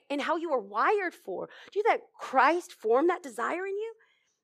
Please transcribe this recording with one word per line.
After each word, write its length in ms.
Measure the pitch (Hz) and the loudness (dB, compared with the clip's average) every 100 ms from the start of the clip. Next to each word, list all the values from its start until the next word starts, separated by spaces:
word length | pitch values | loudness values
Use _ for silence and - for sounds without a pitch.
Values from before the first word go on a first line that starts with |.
| - | -4
and 100 | 285 | -4
how 140 | 262 | -2
you 160 | 330 330 | -2 -2
were 80 | 254 | -4
wired 560 | 196 208 302 415 349 | -2 0 2 2 -2
for. 340 | - - 180 - - - | -8 -10 -8 -10 -14 -8
Do 80 | 392 | -2
you 40 | |
know 120 | 427 | 2
that 80 | 285 - - | 0 -2 -16
Christ 540 | - 262 269 349 - | 0 4 4 4 -4
formed 360 | - 220 247 349 | -6 2 4 4
that 140 | 349 | 0
desire 420 | 285 220 233 330 | -4 -6 -6 -4
in 100 | 392 | -6
you? 180 | 403 453 453 _ _ _ _ | -6 -8 -12 _ _ _ _